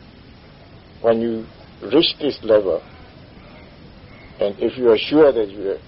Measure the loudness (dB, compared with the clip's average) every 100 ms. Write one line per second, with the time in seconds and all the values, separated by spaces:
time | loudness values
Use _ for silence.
0 | -20 -20 -20 -20 -20 -20 -20 -20 -20 -4
1 | 0 0 -2 -6 -12 -20 -20 -18 -2 0
2 | 0 -4 -6 -6 0 2 2 -4 -8 -20
3 | -20 -20 -20 -20 -20 -20 -20 -20 -20 -20
4 | -20 -20 -20 -6 -6 -4 -6 0 2 2
5 | 2 4 4 4 -4 -6 -8 -8